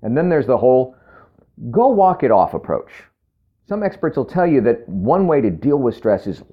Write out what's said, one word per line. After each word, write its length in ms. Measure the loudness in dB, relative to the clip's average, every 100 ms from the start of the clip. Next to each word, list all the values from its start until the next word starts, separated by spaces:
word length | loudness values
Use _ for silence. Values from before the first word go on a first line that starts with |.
And 160 | -4 -2
then 120 | 0
there's 180 | 0 0
the 100 | 0
whole 380 | 4 2 0 -8 _ -20 _ _ _ _ -6
"go 160 | 0 2
walk 360 | 4 2 2
it 80 | 2
off" 220 | 2 2
approach. 500 | -2 -6 -6 -6 -20 -20 _ _ _ _ _ _
Some 180 | -6
experts 320 | -6 -4 -6 -4
will 100 | -4
tell 220 | -2 2
you 140 | 2
that 260 | 2 -2 -4
one 400 | -6 0 0 2
way 140 | 2
to 80 | 0
deal 280 | -2 -2 0
with 180 | 0 -2
stress 320 | -2 -2 -4
is 160 | -12 -12